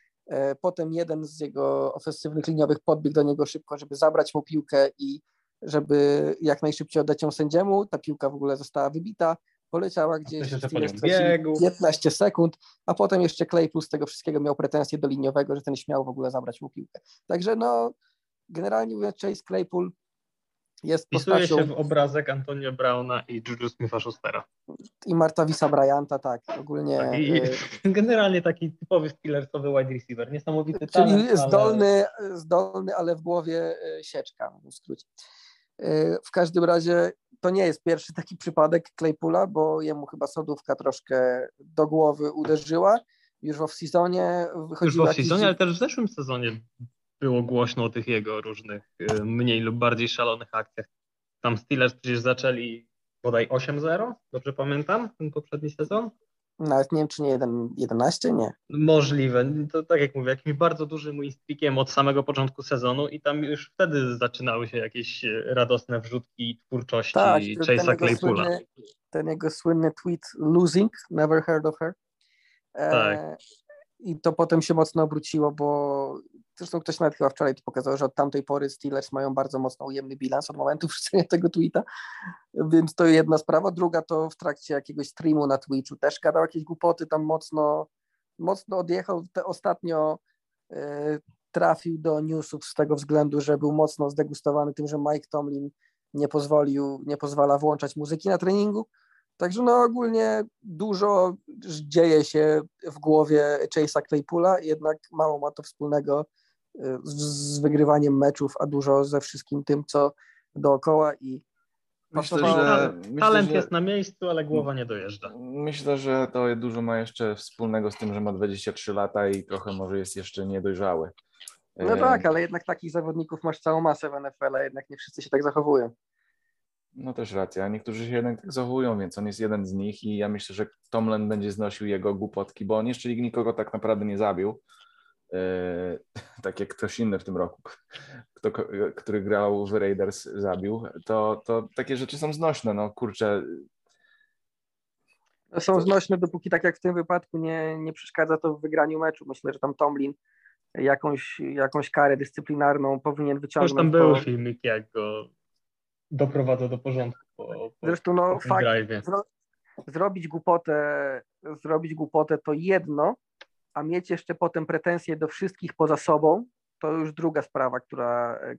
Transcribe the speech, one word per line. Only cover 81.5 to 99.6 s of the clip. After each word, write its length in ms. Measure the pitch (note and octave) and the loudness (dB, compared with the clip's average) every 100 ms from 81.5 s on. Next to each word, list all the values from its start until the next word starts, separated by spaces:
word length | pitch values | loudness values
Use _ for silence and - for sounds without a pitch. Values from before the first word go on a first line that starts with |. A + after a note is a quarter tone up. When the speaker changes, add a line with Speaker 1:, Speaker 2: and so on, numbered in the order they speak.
| E3+ E3+ - - - - - G3 E3+ _ | 2 0 0 -4 -8 -16 -14 -16 -16 _
Speaker 1:
więc 420 | - D#3+ E3 E3 - | -4 4 4 4 4
to 100 | E3 | 6
jedna 320 | D#3+ D#3 D#3 | 6 6 2
sprawa. 340 | D#3 D#3+ F#3+ | 4 2 2
Druga 300 | E3+ F3 E3 | 0 0 0
to 280 | D#3+ D#3+ D#3+ | -2 -2 -4
w 60 | - | -6
trakcie 380 | E3 C#3+ - | -6 -6 -6
jakiegoś 340 | C#3+ C#3 D3 C#3 | -6 -6 -10 -10
streamu 400 | - D#3+ D3+ C#3+ | -2 2 2 2
na 100 | C3+ | 0
Twitchu 380 | - C3+ C3 - | 0 -4 -4 -2
też 240 | C#3+ - | -2 0
gadał 220 | D#3+ D#3+ | 0 2
jakieś 220 | E3 E3 | 0 -2
głupoty, 440 | D#3 E3 E3+ E3+ D#3+ | -8 0 0 0 -2
tam 160 | D#3 | -2
mocno, 640 | D#3 D#3+ - D#3 D3+ D3+ D#3 _ _ _ _ - | 0 -2 -2 0 0 0 -4 _ _ _ _ -6
mocno 380 | E3+ G3 - F#3+ | -4 -4 -4 -4
odjechał. 460 | E3+ F3+ F#3 F3 F3 | -2 -4 -2 -6 -6
Te, 120 | - F3+ | -6 -6
ostatnio, 760 | - G3 F3 F3 D#3+ D#3 E3 _ _ _ _ _ | -4 -2 -2 -2 0 0 -2 _ _ _ _ _
e, 480 | C#3+ C#3+ D3 D3+ D3+ - _ _ | -12 -8 -6 -4 -4 -8 _ _
trafił 460 | - E3+ D#3 E3+ D#3+ | 2 2 2 -2 -4
do 220 | D#3+ D3+ | 0 0
newsów 460 | D#3 D#3+ D3 D3+ - | 0 -4 -6 -12 -6
z 80 | |
tego 220 | - D3 D3 | -2 0 0
względu, 460 | C#3+ D3+ D3 D3 | 2 2 4 2
że 160 | C#3+ D3 | 2 2
był 140 | D3+ | 2
mocno 380 | D3+ D3+ - C#3+ | 2 2 2 -2
zdegustowany 640 | C#3+ D3+ D3+ D3+ D3 D3 | -2 -4 -2 -2 0 0
tym, 140 | C#3+ D3 | -4 -4
że 100 | D3+ | -2
Mike 300 | D3 D3+ D3+ | -2 -2 -4
Tomlin 400 | D3 C#3+ C#3 C#3+ - _ _ _ | -6 -4 -6 -8 -12 _ _ _
nie 140 | C#3+ D3 | -4 -2
pozwolił, 760 | D3+ C#3+ D3+ C#3+ C#3 C#3 C3+ C#3+ | 0 2 4 4 0 -2 -4 -6
nie 120 | C#3+ | -6
pozwala 400 | C#3+ C#3+ C#3 C#3+ | -2 2 4 4
włączać 380 | D3+ D3+ C#3+ - | 2 0 -2 -6
muzyki 340 | D3 D#3+ G3 | -6 -4 0
na 80 | F3+ | 0
treningu. 500 | F#3 G3+ G#3 G#3 A3+ _ _ _ _ _ | 2 2 2 -2 -6 _ _ _ _ _
Także 260 | F3 G3 | -4 2